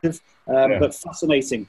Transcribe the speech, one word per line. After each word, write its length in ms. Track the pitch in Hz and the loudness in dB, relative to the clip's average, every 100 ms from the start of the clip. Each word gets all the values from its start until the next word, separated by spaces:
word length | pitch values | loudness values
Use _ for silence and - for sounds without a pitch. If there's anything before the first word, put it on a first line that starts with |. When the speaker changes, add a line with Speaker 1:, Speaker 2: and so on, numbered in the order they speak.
Speaker 1:
um, 680 | 165 160 _ _ - 131 135 | -6 -6 _ _ -2 2 4
Speaker 2:
Yeah. 60 | 131 | 4
Speaker 1:
but 160 | 143 | 0
fascinating, 720 | - - - 156 143 135 123 | -2 -14 -4 0 0 0 -6